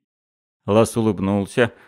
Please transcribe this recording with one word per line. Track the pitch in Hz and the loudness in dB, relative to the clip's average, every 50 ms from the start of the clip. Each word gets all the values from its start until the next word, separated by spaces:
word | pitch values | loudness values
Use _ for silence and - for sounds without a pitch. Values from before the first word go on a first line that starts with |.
| _ _ _ _ _ _ _ _ _ _ _ _ _ | _ _ _ _ _ _ _ _ _ _ _ _ _
Лас | - 101 110 113 107 - | 0 2 2 2 2 0
улыбнулся, | 117 110 110 101 87 95 95 101 101 98 92 - - 123 113 - _ - | -2 -2 -2 -2 -2 -2 -2 -2 -2 -4 -2 0 0 0 0 -2 _ -20